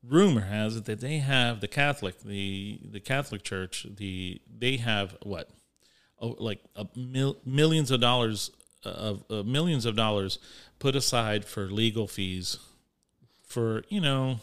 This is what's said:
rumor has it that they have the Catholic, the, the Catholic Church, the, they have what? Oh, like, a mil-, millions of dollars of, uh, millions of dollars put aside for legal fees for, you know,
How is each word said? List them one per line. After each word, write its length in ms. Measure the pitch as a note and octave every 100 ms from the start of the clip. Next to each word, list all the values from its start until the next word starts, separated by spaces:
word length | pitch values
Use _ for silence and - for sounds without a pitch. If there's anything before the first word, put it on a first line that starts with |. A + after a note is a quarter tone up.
rumor 380 | B2 D3 G3+ B2+
has 340 | F#2+ G#2 A2 A2+
it 80 | G#2
that 160 | G#2+
they 160 | B2 D#3
have 420 | C3+ C3+ A#2+ A2+
the 60 | G2
Catholic, 520 | - C#3+ C#3+ G2 -
the, 580 | G#2 G2+ G2 G2 G2+ G#2
the 160 | - G#2
Catholic 440 | - C3+ C#3 G#2
Church, 420 | - F#2+ F#2 - - G2
the, 440 | G2+ F#2 F2+ F2+ _ A2
they 200 | A#2+ C3
have 380 | A#2 G#2+ G2 -
what? 260 | G2+ F#2 - - _ _ _ _ _ _
Oh, 160 | A#2 -
like, 220 | A2 G2 _ -
a 120 | G#2 B2
mil-, 420 | B2+ C3 C3+ C#3 B2+
millions 460 | C#3 D#3 D#3+ C3+
of 80 | C3
dollars 500 | A#2+ B2 A#2 G#2 - _ _ _
of, 400 | G#2 - G#2+ G2+ -
uh, 140 | A2
millions 420 | G2+ C3+ E3+ D3 A#2
of 100 | G#2+
dollars 440 | A2 G#2 F#2+ - - - - _
put 160 | C#3 C3+
aside 480 | B2+ B2 A2 G#2
for 200 | G2+ - G2
legal 380 | G2+ A2+ A2 G2+
fees 520 | - F#2+ F#2 F2 - - _ _ _ _ _ _ _ _
for, 360 | - A2+ A2 -
you 120 | G#3
know, 380 | D3+ C3+ C3 B2